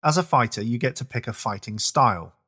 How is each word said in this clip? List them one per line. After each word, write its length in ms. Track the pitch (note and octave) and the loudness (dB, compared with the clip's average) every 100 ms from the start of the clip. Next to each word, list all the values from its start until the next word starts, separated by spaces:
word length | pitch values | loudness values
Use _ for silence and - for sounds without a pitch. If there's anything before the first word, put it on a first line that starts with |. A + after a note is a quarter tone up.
As 140 | D#3 D#3 | 2 2
a 40 | |
fighter, 400 | E3+ C#3 A#2 - | 2 2 2 -2
you 160 | G#2+ A#2+ | -4 -2
get 160 | B2+ - | -2 -4
to 80 | |
pick 220 | B2+ A#2+ A#2 | -6 -6 -6
a 60 | |
fighting 480 | A2 B2+ G2 - G#2+ | -6 -4 -6 -8 -4
style. 540 | - - B2 F#2 E2 _ | -2 4 4 2 -6 _